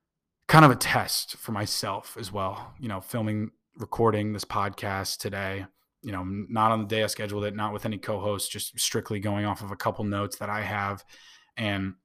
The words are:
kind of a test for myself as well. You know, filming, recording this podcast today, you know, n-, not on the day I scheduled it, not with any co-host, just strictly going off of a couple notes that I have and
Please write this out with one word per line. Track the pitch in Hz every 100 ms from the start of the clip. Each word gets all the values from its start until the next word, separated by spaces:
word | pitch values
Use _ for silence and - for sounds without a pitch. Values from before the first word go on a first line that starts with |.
| _ _ _ _ -
kind | 160
of | 147
a | 120
test | - - 92 - - -
for | -
myself | 101 104 - 107 101 - 113
as | 98
well. | 98 95 104 - -
You | 123
know, | 95
filming, | - 120 107 107 110 - _ -
recording | 107 - 113 107 104
this | 104
podcast | - 107 101 92 104 95 92 -
today, | 107 98 98 98 95 _ _ _
you | 117
know, | 95
n-, | 92 101 101
not | 117 110
on | 110
the | 104
day | 110
I | 104
scheduled | - 107 104
it, | 104
not | 104 107
with | 104 113
any | 101
co-host, | - 101 104 101 -
just | 104 - -
strictly | - 113 - 104
going | 104 101
off | 104 95
of | 101
a | 101
couple | 113 98
notes | 101 101 101 -
that | 104
I | 104
have | 101 104 101 98 - - - - _ -
and | 107 101 95 -